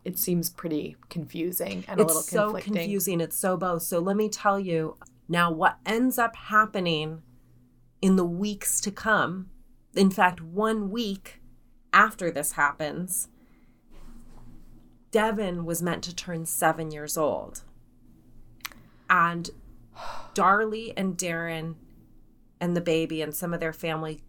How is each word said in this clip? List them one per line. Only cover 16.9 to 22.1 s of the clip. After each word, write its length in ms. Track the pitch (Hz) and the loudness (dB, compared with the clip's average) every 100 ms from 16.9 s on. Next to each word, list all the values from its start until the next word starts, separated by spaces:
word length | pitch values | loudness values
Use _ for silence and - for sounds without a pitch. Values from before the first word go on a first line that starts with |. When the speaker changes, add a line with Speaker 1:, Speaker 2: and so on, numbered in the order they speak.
Speaker 2:
years 260 | 151 151 165 | -8 -6 0
old. 460 | 147 82 - - - - - _ - - - - - - - - - - - | 0 0 -4 -14 -18 -20 -20 _ -20 -20 -20 -20 -20 -16 -16 -16 -20 -6 2
And 400 | 180 170 170 170 - - - - - | 4 4 2 -6 -10 -18 -20 -20 -14
<sighs> 380 | - - - | -10 -8 -6
Darlie 600 | - 180 208 220 220 226 - | 2 6 6 4 -2 -6 -2
and 220 | 190 180 | -2 -2
Darren 580 | 180 165 170 160 160 160 - - - | -2 -2 -2 -4 -6 -8 -14 -20 -20